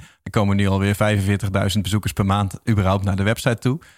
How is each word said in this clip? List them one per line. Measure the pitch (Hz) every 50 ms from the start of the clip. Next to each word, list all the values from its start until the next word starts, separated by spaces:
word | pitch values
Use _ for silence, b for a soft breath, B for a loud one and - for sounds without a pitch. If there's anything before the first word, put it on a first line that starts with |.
| B B B B _
Er | -
komen | - 117 104 98 98
nu | 101 101
alweer | 98 98 95 98 101 101
vijfenveertigduizend | - 107 107 107 101 95 98 101 95 - 98 95 98 98 98 92 107 90
bezoekers | - 107 104 - - -
per | - 101
maand | 98 98 101 101 98 - - - -
überhaupt | 110 101 95 95 98 101 98
naar | 98 95
de | 95 98
website | 104 113 - - 135 117
toe. | - - 127 131 170
We | B B B